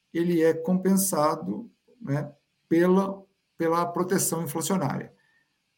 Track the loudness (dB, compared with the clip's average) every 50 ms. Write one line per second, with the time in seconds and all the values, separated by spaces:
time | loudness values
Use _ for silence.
0 | _ _ -4 -2 0 0 2 4 4 4 2 2 0 -2 0 0 2 2 2 2
1 | 2 0 0 2 2 2 2 0 -4 -6 -8 -8 -10 -14 _ _ _ _ _ -14
2 | -8 -4 -4 -4 -4 -6 -12 _ _ _ _ _ _ 0 2 2 4 4 4 4
3 | 2 0 -4 -10 -14 _ _ _ _ _ _ -4 -2 0 0 0 0 -2 -2 -4
4 | -2 0 0 0 0 -2 -2 -4 -4 -4 -6 -6 -4 -2 -2 -2 -2 -2 -4 -6
5 | -10 -12 _ _ _ _ _ _ _ _ _ _ _ _ _